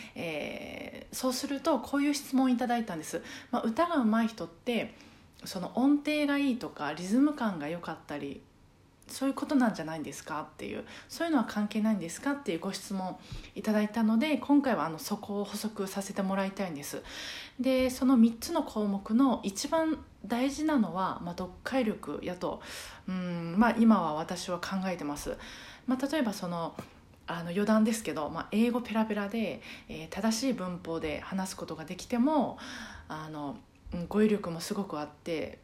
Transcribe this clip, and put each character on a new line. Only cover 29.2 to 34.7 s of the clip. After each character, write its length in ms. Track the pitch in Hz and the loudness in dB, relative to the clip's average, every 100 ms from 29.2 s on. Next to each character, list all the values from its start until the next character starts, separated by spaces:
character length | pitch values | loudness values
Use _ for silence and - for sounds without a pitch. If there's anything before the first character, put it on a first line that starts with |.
| 202 | -2
で、 320 | 226 190 - - - - | -2 -2 -4 -12 -16 -12
え 180 | 160 160 | -12 -10
ー、 40 | |
正 260 | - 226 220 | -2 0 2
し 140 | 269 | 0
い 40 | |
文 280 | 214 185 175 | 0 -2 -6
法 160 | 165 165 | -4 -4
で 220 | 160 - | -2 -4
話 280 | - 190 185 | -4 -4 -4
す 60 | - | -6
こ 120 | 165 | -8
と 80 | 156 | -8
が 100 | 156 | -8
で 100 | 185 | -10
き 120 | - | -2
て 100 | 240 | 4
も、 400 | 277 302 156 - - - - - - | 4 4 2 -2 -10 -12 -12 -14 -10
あ 220 | 156 156 | -10 -8
の、 260 | 151 143 - - - - | -8 -8 -10 -14 -20 -10
う 40 | 175 | -8
ん、 100 | 170 | 0
語 160 | 208 | 4
彙 40 | 220 | 4
力 220 | 208 180 | 4 -2
も 120 | 165 | -6
す 120 | - | -4